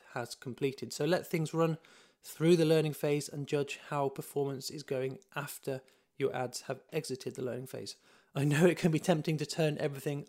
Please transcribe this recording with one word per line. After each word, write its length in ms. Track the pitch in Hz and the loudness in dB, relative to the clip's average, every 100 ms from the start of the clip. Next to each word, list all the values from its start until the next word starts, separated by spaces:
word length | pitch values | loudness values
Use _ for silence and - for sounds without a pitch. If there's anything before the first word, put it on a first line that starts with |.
| - | -12
has 220 | 131 117 - | -8 -8 -10
completed. 560 | - 117 143 131 113 | -10 -2 -2 -2 -8
So 140 | - 147 | -4 0
let 200 | 180 - | 0 0
things 280 | 175 156 | -2 0
run 240 | 160 165 156 - - - _ | 2 2 2 -6 -20 -20 _
through 340 | - - 156 175 | -20 2 6 6
the 80 | 156 | 8
learning 280 | 160 156 | 6 4
phase 360 | 139 151 147 147 | 0 0 0 -2
and 180 | - 139 | -8 -2
judge 320 | 147 143 - - | -2 -2 -6 -6
how 200 | 147 139 | -2 -2
performance 600 | 135 - - 139 135 - | -2 -6 -2 -2 -2 -8
is 140 | 151 | -10
going 360 | 139 135 131 135 - - | -6 -4 -2 -6 -10 -8
after 460 | 143 - - 131 - _ _ - | -8 -8 -8 -8 -10 _ _ -2
your 180 | 135 135 | 0 0
ads 260 | 123 - | -4 -6
have 200 | - 131 - | -8 -8 -6
exited 440 | 160 151 127 - 120 | -6 -4 -6 -6 -6
the 80 | |
learning 240 | 127 120 131 | -6 -6 -8
phase. 280 | 120 107 - _ - _ - | -10 -12 -14 _ -20 _ 0
I 80 | |
know 220 | 143 147 175 | 2 6 6
it 120 | 160 | 6
can 140 | 175 | 4
be 80 | 156 | 2
tempting 380 | - 165 151 156 | 2 2 2 -2
to 80 | 151 | -2
turn 320 | - 156 147 | 0 0 0
everything 460 | 151 139 151 143 | -4 -4 -4 -6